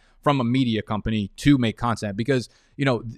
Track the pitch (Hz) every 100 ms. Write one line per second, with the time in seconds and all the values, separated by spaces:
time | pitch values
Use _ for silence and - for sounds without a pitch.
0 | _ _ 151 139 117 131 123 107 - 107
1 | 110 110 98 - 143 139 117 - 120 110
2 | 104 101 117 131 107 _ _ - 139 113
3 | 113